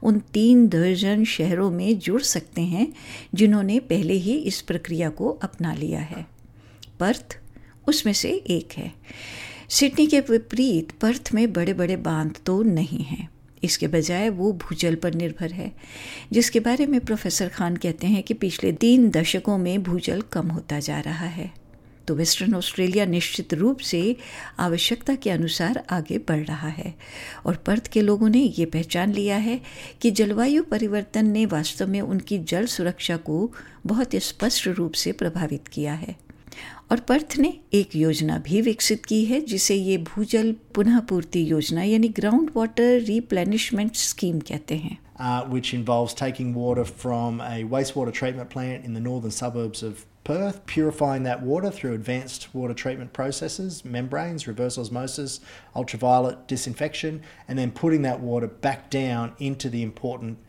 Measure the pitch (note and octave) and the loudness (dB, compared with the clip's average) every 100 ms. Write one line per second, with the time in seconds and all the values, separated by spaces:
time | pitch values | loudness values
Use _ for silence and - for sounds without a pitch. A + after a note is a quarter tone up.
0 | A3 G#3+ - G#3 A3+ B3 A#3 E3+ F3+ F#3 | 4 2 2 4 8 10 8 6 4 2
1 | G3 G#3 A3 - E3 F3 G3 F3 F#3+ A3 | 2 2 2 2 0 2 0 0 0 0
2 | E3+ G#3+ C#4+ - - - F3 F3 C#4+ - | 2 0 0 -2 -4 -4 -2 0 0 -2
3 | - - - F3+ G#3+ G#3 G3 A3 C4 E3+ | -16 -18 -10 4 6 6 4 0 2 0
4 | E3+ F#3+ F3+ C#4 D4+ F#3+ - F3 E3 E3 | 2 0 0 0 -2 -6 -4 -6 -4 -2
5 | E3 D#3 G#3+ - G3 - E3+ D#3 D3+ D#3 | -2 -2 -4 -4 -8 -6 -6 -4 -4 -4
6 | D3+ E3+ E3 - - - - - - - | -6 -10 -14 -18 -20 -20 -20 -20 -20 -4
7 | F#3 A#3+ - - - - - - - D4+ | 0 0 -4 -16 -16 -20 -20 -8 0 2
8 | A3 G3+ - F#4+ - E3+ E3+ - - - | 2 0 0 -2 0 0 0 -10 -12 -12
9 | - - - - - - - - C#4 C#4 | -20 -18 -16 -14 -14 -16 -2 4 4 6
10 | D4+ D4 C#4 A3+ A3+ A3 C4 F3 D#3+ - | 6 6 6 2 2 0 2 2 0 0
11 | A3 B3 - G#3+ A3+ F3+ E3+ F#3 F3 F#3+ | 0 0 0 2 2 2 0 0 0 0
12 | - D#3+ D#3 D#3 - F#3 A3 E3 D#3+ - | -2 -2 -2 -4 0 2 4 2 0 -2
13 | C3+ D#3 - - - - F3 - D#3 D#3+ | -6 -6 -10 -14 -20 -6 -2 0 0 0
14 | D#3 F3 G#3+ F#3+ F#3+ F#3 - E3 F3 E3 | 0 0 0 0 0 0 -6 -2 0 0
15 | F3 E3 E3+ D#3+ E3 F3 - - - - | 0 -2 -4 -4 -8 -6 -10 -12 -18 -18
16 | - - - G#3+ A#3+ A3+ A3+ B3+ C#4+ C4 | -16 -16 0 2 4 2 2 2 4 2
17 | - A3 F#3+ - F3+ - F3 E3+ F3+ E3 | 2 -2 -2 -2 -2 -2 -2 0 -2 -2
18 | F3+ G#3 F#3+ - G3 D#3+ F#3+ E3 A#3 B3+ | 2 2 2 -2 -2 0 0 4 6 8
19 | A#3 E3 E3 - - G3+ F3+ F#3+ F3+ F3 | 8 6 2 0 0 0 2 0 0 -2
20 | - F3+ A3 F3+ D#3+ E3 D#3+ D3 D3 D3 | -2 -4 -4 -4 -2 -4 -4 -6 -4 -6
21 | D3+ D#3+ F3+ E3+ F3+ - - - - - | -6 -6 -6 -8 -12 -14 -20 -20 -20 -18
22 | - D3+ D#3+ - F#3+ F#3+ F3+ - F#3 F#3 | -4 0 2 2 2 0 -2 0 2 2
23 | G3 E3+ E3+ - - D3+ G#3 C4+ - F3 | 2 0 0 -6 -4 2 2 0 -2 0
24 | F#3 B3 - - - - - E3+ - A#3 | 0 -2 -6 -16 -16 -4 0 0 0 -2
25 | - C4+ A3 E3+ E3 D#3+ E3+ A#3+ - F3+ | -2 -2 0 0 0 0 -2 -2 -2 -4
26 | D#3+ F#3+ - D#3 D#3 D#3 D3+ D#3+ - D#3+ | -2 -4 0 -2 -2 -6 -6 -8 -10 -12
27 | - - - - - E3+ - G#3 - A3 | -18 -16 -16 -8 -4 -2 0 0 2 2
28 | G#3 G#3 A3 A3+ C4 - E3 D#3+ E3 E3+ | 4 4 6 6 4 2 -2 0 -2 0
29 | F#3+ G3+ G3+ G3+ G#3+ B3 - - - - | 0 0 0 0 0 -2 -6 -16 -18 0
30 | A#3+ G#3 G#3+ G#3 B3 D4+ E4+ G#3+ G#3+ G#3 | 0 4 2 4 4 4 2 0 0 -2
31 | G#3 G#3+ G#3+ G#3 A3 E3 D#3 - F#3+ G3 | -2 2 4 4 2 0 -2 -2 -2 -2
32 | - F#3+ - G3+ D#3+ E3+ A#3 - F3 F#3 | 0 -2 -2 -4 -2 -2 -2 0 -2 -2
33 | - E3+ E3 D#3 A3+ - - - - A3 | -4 -4 -2 -2 -2 -6 -20 -12 -2 0
34 | C4 - - - G#3 - - F3+ E3+ - | 0 -2 -4 -2 0 0 0 -2 -2 -2
35 | - G#3 F3+ E3 D#3+ C#3+ - - D3 D3+ | -4 -2 -2 -2 -4 -4 -8 -6 -4 -4
36 | A3 G#3 - - - - - - - A#3 | -8 -14 -18 -20 -20 -18 -18 -18 -2 -2
37 | - C4 D4+ C4+ D4 F4+ - G3+ G3+ D#3+ | 2 2 2 2 2 0 0 2 2 2
38 | D#3 D#3 D#3 D#3 C#3+ F#3 A#3 A3 - G#3+ | 2 2 0 -2 0 2 2 0 0 -2
39 | - A3 A3 C4 D4+ G3 - G3+ F#3 F#3+ | 0 0 2 0 0 -2 0 2 2 0
40 | E3 - G#3 A3+ A3 A3+ - - G#3 A#3+ | -2 -4 0 2 2 0 -4 2 4 4
41 | A#3 F#3 E3+ F3 D#3+ D#3+ D3+ E3 F#3+ A3 | 4 -2 0 0 2 2 0 0 2 4
42 | A3+ A3 G#3 A#3+ D#4 - A3+ A3+ A#3+ B3 | 2 2 2 4 2 0 -2 2 4 4
43 | A3 G#3+ A#3+ F#3+ F3 A3 - G3+ G#3 - | 4 -2 0 -2 0 0 0 -2 -2 -2
44 | - - F#3 E3 D3+ D3 - D#3 D3+ - | -4 -2 -2 -2 -4 -10 -6 -6 -6 -12
45 | - - B2+ B2 B2+ B2+ B2 B2 A#2 A#2+ | -18 -8 -4 -2 -2 -4 -4 -6 0 0
46 | A#2+ - C3+ B2+ B2+ A#2+ A#2+ B2 A#2 - | 0 -2 -6 -4 -4 -2 -2 0 -2 -4
47 | B2+ A#2 A#2 A#2 A#2+ A#2 A2 C3 C3+ C#3 | -4 -2 -2 -4 -6 -6 -4 -2 -2 -2
48 | A#2+ A2+ C3 B2+ A#2+ C3+ B2+ B2+ B2 A2+ | -4 -2 -4 -6 -10 -8 -8 -8 -8 -6
49 | A#2 B2+ A2+ G#2+ B2 A#2+ A2+ G#2+ A2 G#2 | -4 -4 -6 -6 -6 -4 -6 -6 -10 -12
50 | - _ - D#3 G3+ G3 - - D#3 D3+ | -18 _ -6 -4 -2 -6 -6 0 0 2
51 | D3 C3 B2+ B2 B2+ D3+ G3 F#3+ C3+ A2+ | 0 0 -2 -4 -2 -2 -2 -4 -6 -6
52 | A2 B2 C3 - - C3 B2 A#2+ C3+ C3 | -4 -4 -6 -14 -12 -8 -6 -6 -6 -6
53 | B2 - C3+ C#3 D#3+ - F#3+ D#3+ C3 A#2+ | -10 -6 -4 -4 -8 -8 -8 -10 -8 -6
54 | B2+ C#3 E3+ E3 D3 G#2+ B2 A#2+ A2+ A#2+ | -4 -4 -4 -8 -10 -4 -4 -4 -6 -6
55 | C3 C3 C#3 - - - - - B2+ A2 | -6 -8 -8 -10 -16 -20 -12 -8 -8 -2
56 | B2 B2+ B2+ B2+ - B2+ - A#2 D3+ D3+ | 4 4 4 -4 -6 -6 -6 -4 -6 -4
57 | D#3+ D#3 - - - - - - E3 D#3+ | -6 -8 -14 -20 -8 -4 -4 0 2 2
58 | C3+ B2 B2 A#2+ A#2 - C3+ C3+ - C#3 | 2 -2 -2 -2 -2 -2 -2 -2 -4 -4
59 | C3 A#2+ A#2 - C#3 C3+ C3+ A#2 A2+ - | -2 -2 -4 -6 -6 -4 -6 -4 -6 -6
60 | B2+ B2 A#2 A2+ | -8 -8 -10 -12